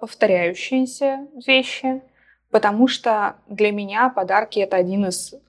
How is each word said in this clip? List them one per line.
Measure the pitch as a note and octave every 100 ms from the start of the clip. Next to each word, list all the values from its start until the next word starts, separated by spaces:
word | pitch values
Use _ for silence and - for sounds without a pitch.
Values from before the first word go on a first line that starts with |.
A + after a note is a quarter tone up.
повторяющиеся | A3+ - G#3+ F3+ F3 F3+ - C4 B3+ - C#4 C4+ C#4+ C#4+ A#3+
вещи, | C4 C4 - C4 C4 - _ _ _ _
потому | A3 G#3 G#3 B3+
что | - A#3+ G#3+ G3+ - _
для | G3+ G#3
меня | G#3 G3 G#3 B3+
подарки — | B3 F#3 F#3+ A3+ -
это | G3 F#3+
один | F3+ G3 F#3+
из | F3+ - -